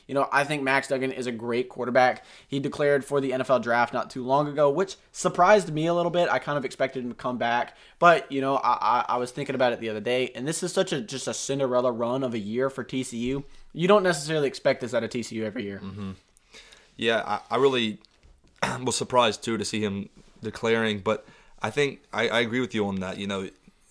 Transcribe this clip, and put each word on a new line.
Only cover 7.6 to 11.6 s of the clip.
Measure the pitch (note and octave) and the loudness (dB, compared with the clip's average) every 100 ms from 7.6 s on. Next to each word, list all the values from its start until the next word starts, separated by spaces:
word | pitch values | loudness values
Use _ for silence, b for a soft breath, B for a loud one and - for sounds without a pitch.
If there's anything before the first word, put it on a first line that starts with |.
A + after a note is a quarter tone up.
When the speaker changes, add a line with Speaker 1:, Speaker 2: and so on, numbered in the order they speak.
| A#2 - b b | -2 -10 b b
Speaker 1:
but, | E3+ D#3+ - | 6 6 4
you | C#3 | -4
know, | C3+ C3+ | 0 0
I, | A#2+ A#2+ | 2 2
I, | G#2+ B2 - | 2 2 2
I | A#2+ | -2
was | B2 | -2
thinking | - C#3+ C3+ | -6 -4 2
about | B2+ | 2
it | A#2 | 2
the | A2+ | -4
other | G#2+ | -4
day, | G#2+ B2+ B2+ - | 0 0 0 -4
and | C3+ | -6
this | E3 | -4
is | F3 | -2
such | G3 F#3+ | 0 0
a, | D#3 | -2
just | - C3+ - | -6 -8 -6
a | |
Cinderella | A2+ - C#3 | -6 -4 -2